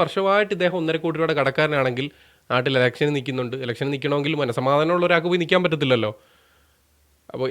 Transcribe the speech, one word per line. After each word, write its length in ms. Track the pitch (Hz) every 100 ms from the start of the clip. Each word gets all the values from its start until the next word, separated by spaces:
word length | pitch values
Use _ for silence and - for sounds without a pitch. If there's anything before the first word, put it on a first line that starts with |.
വർഷമായിട്ട് 500 | 160 - 190 202 208 202
ഇദ്ദേഹം 200 | 180 175
ഒന്നര 160 | 160 160
കോടി 140 | 165 156
രൂപയുടെ 160 | 160 147
കടക്കാരനാണെങ്കിൽ 680 | 135 131 151 147 131 123 143 - _ _ _
നാട്ടിൽ 200 | 123 131 131
ഇലക്ഷന് 340 | 127 117 147 147
നിൽക്കുന്നുണ്ട്, 400 | 127 127 123 131
ഇലക്ഷന് 260 | 127 113 139
നിൽക്കണമെങ്കിൽ 380 | 143 143 143 143 156
മനസ്സമാധാനമുള്ള 600 | 135 113 131 143 156 175 175
ഒരാൾക്ക് 200 | 170 170
പോയി 80 | 180
നിൽക്കാൻ 180 | 170 185
പറ്റത്തില്ലല്ലോ. 460 | 180 156 143 123 110 104 _ _ _ _ _ _ _ _ _ _ -
അപ്പോൾ 120 | 120 127